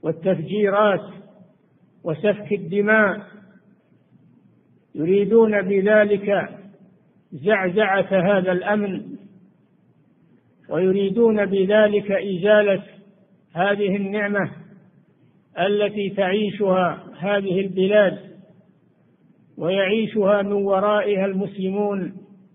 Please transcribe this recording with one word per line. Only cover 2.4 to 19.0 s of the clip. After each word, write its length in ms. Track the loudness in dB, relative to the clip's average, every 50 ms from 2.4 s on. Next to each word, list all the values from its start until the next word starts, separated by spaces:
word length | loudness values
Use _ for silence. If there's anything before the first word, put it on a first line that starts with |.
| -4 -6
الدماء، 720 | -6 -6 -6 -4 -2 -2 2 4 4 4 4 2 0 -4 -10 -18 -20 -20 -20 -20 _ -20 _ _ _ _ _ _ _ _ _ _ _ _ _ _ _ _ _ _ _ _ _ _ _ _ _ _ _
يريدون 680 | -6 -2 2 2 2 2 4 4 4 4 6 4 0
بذلك 880 | 0 0 0 0 2 4 4 4 4 4 2 -2 0 -2 -2 -2 -2 -6 -10 -18 -20 -20 -20 -20 -20 -20 _ _ _ _ _ _ _ _ -16
زعزعة 1040 | -6 0 0 0 2 0 0 2 2 2 2 2 0 0 2 0 2 2 4 2 2
هذا 140 | 2 0
الأمن، 520 | -2 -2 0 0 -2 0 0 -2 -4 -8 -8 -12 -16 -18 -20 -20 -20 -20 _ _ _ _ _ _ _ _ _ _ _ _ _ _ _ _ _ _ _ _ _ _ _ _ _ -8
ويريدون 760 | -4 -2 0 0 2 2 0 0 2 2 2 2 4 2 0
بذلك 680 | 0 0 0 0 2 4 4 4 4 2 0 -2 -2
إزالة 720 | -4 -4 -2 -4 -6 -2 2 4 4 4 4 4 0 -2 -4 -10 -20 -20 -20 -20 _ _ _ _ _ _ _ _ _
هذه 420 | -2 0 0 0 0 0 -2 0
النعمة 560 | -2 -2 -4 -2 -4 -2 -2 -2 -2 -2 -4 -6 -14 -20 -20 -20 -20 _ _ _ _ _ _ _ _ _ _ _ _ _ _ _ -4
التي 500 | -2 0 0 0 -2 -2 -2 -4 -6 -6
تعيشها 960 | -2 -2 -2 0 0 -2 -2 -4 -4 -2 0 0 2 2 0 -2 -2 -6 -12 -20 -16 -10
هذه 400 | -4 -2 -2 -2 -2 -2 -2 -2
البلاد 600 | -2 -2 0 0 0 2 4 4 4 4 0 -4 -14 -20 -20 -20 -20 _ -20 _ _ _ _ _ _ _ _ _